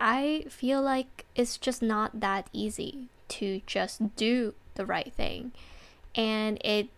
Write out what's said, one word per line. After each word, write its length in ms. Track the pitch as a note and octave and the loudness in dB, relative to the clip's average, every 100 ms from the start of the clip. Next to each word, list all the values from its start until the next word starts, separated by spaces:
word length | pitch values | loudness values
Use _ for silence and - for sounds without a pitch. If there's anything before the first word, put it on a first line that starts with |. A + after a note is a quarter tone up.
I 460 | A3 B3+ D4 D#4 D4 | 2 4 2 0 -4
feel 340 | - B3+ C4+ | -2 2 4
like 420 | C4+ C4 C4 - - - | 4 2 -2 -8 -4 0
it's 200 | A#3+ - | 0 0
just 260 | C4 B3 | -2 0
not 360 | A3+ G#3+ G#3+ A3 | 2 2 0 0
that 320 | G3+ G3 - | 0 0 -2
easy 540 | G3+ G#3+ - - C#4 B3 - - | -4 -2 -2 -6 -8 -12 -14 -10
to 320 | - G3 F#3+ | -4 -2 -2
just 520 | - G3 F#3 - G#3+ - | -2 -2 -2 0 -2 2
do 380 | A3 B3 A3 - - | 4 4 2 -4 -10
the 120 | - G3 | -6 -2
right 260 | F3 - | -2 -2
thing. 400 | - - - B3 - - - - - - - | -2 -2 -2 -8 -12 -16 -20 -20 -20 -6 0
And 420 | A3 A3 G#3+ G#3+ | 2 2 0 0
it 240 | - G#3 A3 | 2 2 0